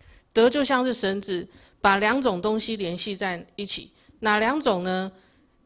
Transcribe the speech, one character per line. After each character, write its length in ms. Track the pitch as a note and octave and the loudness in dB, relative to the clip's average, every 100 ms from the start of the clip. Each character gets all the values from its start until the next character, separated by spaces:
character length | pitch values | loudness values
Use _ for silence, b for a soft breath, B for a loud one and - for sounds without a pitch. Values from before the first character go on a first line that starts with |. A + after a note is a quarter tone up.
| b b _ | b b _
德 160 | A3+ A#3+ | 4 4
就 140 | D4 | 4
像 200 | C4+ C4 | 0 2
是 80 | B3+ | 0
绳 300 | A#3+ G3 G3 | 0 -2 -2
子， 260 | G3+ F3+ - b b b | -4 -6 -6 b b b
把 180 | G3+ G3 | 2 4
两 240 | G#3+ C4 | 2 2
种 200 | B3+ F3+ | 0 0
东 180 | G#3+ G#3+ | 0 -2
西 160 | A3+ G#3+ | -4 -4
联 220 | F3 F3 | -4 -4
系 180 | G#3+ F#3+ | -6 -4
在 300 | F#3+ F3 - - | -4 -6 -12 -10
一 100 | G3+ | -8
起。 260 | - - b b - | -8 -10 b b -4
哪 200 | A3 G#3+ | 0 2
两 200 | A3+ D4+ | 2 0
种 240 | C4+ F#3 | 0 0
呢？ 260 | F#3 F#3 F#3+ b b b b b | 0 -2 -4 b b b b b